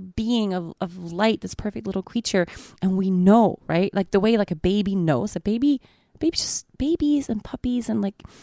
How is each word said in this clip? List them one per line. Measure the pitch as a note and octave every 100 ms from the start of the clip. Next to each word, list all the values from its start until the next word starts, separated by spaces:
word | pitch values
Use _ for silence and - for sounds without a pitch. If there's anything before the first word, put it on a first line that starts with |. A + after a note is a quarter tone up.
| F#3 -
being | A3 A#3+ G#3
of, | F3+ E3 -
of | F3+ F3+ E3+
light, | E3+ A3 A3
this | - -
perfect | G#3 A3 A3
little | F#3+
creature. | - A#3 - F#3+ E3+ - - -
And | F#3+ F#3+
we | F#3+
know, | F3+ F#3 A3+ G#3+ - -
right? | E3 G3
Like | G3+ F#3
the | G3+
way, | G#3+ A3+
like, | G3+
a | D#3+
baby | F3+ G#3 G3 G3
knows. | E3 B2+ G#3 G3
A |
baby, | G3+ A3+ C#4+ C#4 - _ _ -
baby | D#4+ -
just, | - - - -
babies | C#4 E4+ D4 D4 C4+
and | G#3+
puppies | - - B3 B3 A3+
and, | A3
like, | G3+ - - -